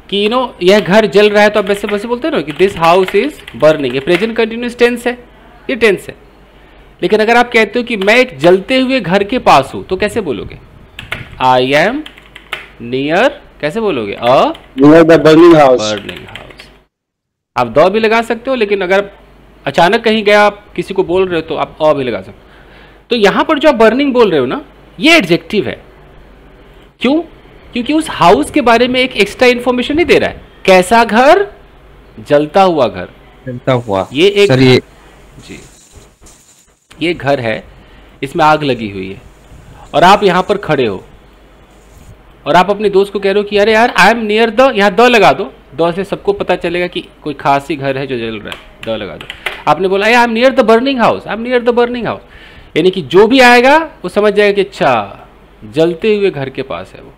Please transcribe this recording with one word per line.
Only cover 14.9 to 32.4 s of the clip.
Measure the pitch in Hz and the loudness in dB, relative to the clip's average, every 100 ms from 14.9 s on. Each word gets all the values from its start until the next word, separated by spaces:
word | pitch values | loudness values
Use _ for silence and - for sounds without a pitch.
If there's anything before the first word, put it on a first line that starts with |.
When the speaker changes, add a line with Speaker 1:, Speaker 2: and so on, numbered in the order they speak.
| 165 | 6
Speaker 2:
the | 160 160 | 6 4
burning | 151 156 170 | 6 6 8
house। | 156 135 123 107 | 6 6 2 0
Speaker 1:
burning | 107 95 90 - | -6 -8 -16 -16
house। | - - - - _ _ _ _ _ _ _ _ 120 | -20 -20 -20 -20 _ _ _ _ _ _ _ _ -4
आप | 120 | 0
द | 123 | 2
भी | 180 220 | 2 2
लगा | 220 226 | 0 0
सकते | 226 233 262 | -2 -6 -6
हो, | 254 | -4
लेकिन | 208 196 | -2 -2
अगर | 180 190 196 - - _ _ _ 139 | 0 -2 -2 -10 -20 _ _ _ -4
अचानक | 175 175 233 | 0 2 2
कहीं | 233 220 | 0 0
गया, | 208 208 | 2 4
आप | 208 202 - - | 2 0 -10 -10
किसी | 170 | -6
को | 190 | -4
बोल | 160 185 185 | -2 -2 -2
रहे | 165 | -4
हो, | 156 | -6
तो | |
आप | 139 143 - | -6 -8 -2
अ | 156 | 0
भी | 139 | 0
लगा | 123 98 | -4 -6
सकते | 98 - | -10 -20
हो। | - - - - - _ - | -20 -20 -20 -20 -20 _ -6
तो | 240 | 0
यहां | 196 202 | 2 2
पर | 320 302 | -2 0
जो | 311 | 2
आप | |
burning | 233 220 247 285 | 4 2 2 0
बोल | 247 214 | 2 2
रहे | 151 | 2
हो | 123 | -2
ना, | 247 - - - - | -6 -10 -20 -20 -4
ये | 277 330 | 0 2
adjective | 170 170 - 208 120 | 2 -2 -2 -6 -4
है। | - - - - - - - - - - - - _ | -8 -16 -20 -20 -20 -20 -20 -20 -20 -20 -20 -20 _
क्यों? | 233 311 330 - - - - | -2 -2 -4 -14 -20 -20 -12
क्योंकि | 240 240 | -8 -4
उस | 311 - | -4 -4
house | - - 240 302 | 0 2 2 0
के | 302 | -2
बारे | 240 233 247 | 2 2 2
में | 254 | -2
एक | 262 | -2
extra | - 202 - 254 | -2 -4 0 0
information | 240 254 247 240 302 | 2 -2 -4 -2 -2
नहीं | 294 | 2
दे | 165 | 2
रहा | 92 | 0
है। | - - _ | -6 -18 _
कैसा | - 185 180 233 | 2 2 4 2
घर? | 226 214 277 370 392 - _ _ - - - - | 2 2 4 4 0 -10 _ _ -20 -20 -20 -18
जलता | 110 147 | -2 0